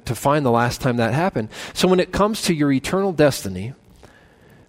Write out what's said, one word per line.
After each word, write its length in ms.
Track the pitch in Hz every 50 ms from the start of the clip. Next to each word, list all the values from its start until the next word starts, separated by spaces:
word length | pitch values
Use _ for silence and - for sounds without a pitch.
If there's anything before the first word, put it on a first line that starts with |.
| -
to 100 | - 123
find 320 | - - 139 143 151 143
the 60 | 127 117
last 280 | 117 120 120 120 -
time 180 | - 131 123 120
that 140 | 117 113 110
happened. 360 | 147 170 196 - 135 110 - - - - - -
So 140 | - - 185
when 100 | 185 185
it 140 | 180 - -
comes 300 | 180 196 214 226 - -
to 120 | - 175
your 160 | 151 147 143
eternal 400 | 139 131 - - - 190 196 196
destiny, 640 | 175 143 151 143 135 - - 98 92 90 98 120 139 - _ _ - - - - - - - _ _ _ _ - - - _